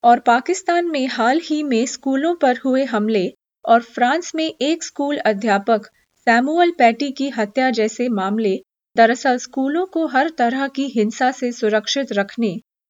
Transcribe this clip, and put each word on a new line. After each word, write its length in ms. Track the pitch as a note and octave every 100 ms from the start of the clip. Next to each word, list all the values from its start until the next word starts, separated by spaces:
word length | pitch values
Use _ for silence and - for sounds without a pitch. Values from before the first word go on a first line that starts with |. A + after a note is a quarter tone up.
और 160 | A#3+ A#3+
पाकिस्तान 720 | - A#3 B3+ F4+ - F4 F4
में 160 | D4+ C4
हाल 340 | B3+ A#3 D4
ही 200 | E4+ D4+
में 220 | D4+ A#3 C4
स्कूलों 500 | - C4+ C4+ D#4 F4
पर 220 | C#4 B3
हुए 260 | C4+ B3+
हमले 500 | C4+ A#3 G#3+ G#3+ F#3 - _ _ -
और 160 | A#3
फ्रांस 500 | A#3 - B3 D#4 F4 D#4+
में 180 | D#4+ -
एक 220 | C4+ D#4+
स्कूल 340 | - - C#4+ D4
अध्यापक 680 | - G#3 A3+ G3+ G3+ A3 - _ _ _
सैमुअल 560 | - A#3 C4 E4 F4
पैटी 400 | E4+ A#3+ A#3 C#4+
की 180 | C4+ C#4
हत्या 400 | A3+ G#3 C4 C4
जैसे 400 | A3 A3 - B3
मामले 500 | G#3 F#3+ G#3+ A3 F#3+ - _ _ -
दरअसल 420 | A3+ B3 C#4 B3+
स्कूलों 480 | - - C4+ D#4 F#4
को 200 | E4 D#4
हर 220 | B3+ D#4
तरह 380 | D#4+ A#3+ C4 C#4
की 180 | C4+ C#4
हिंसा 460 | A3 G#3+ - B3+
से 200 | C4+ B3
सुरक्षित 600 | A#3+ G#3+ G#3+ G#3 C#4 C#4
रखने 460 | G3+ G3 - A3+ F3 - _ _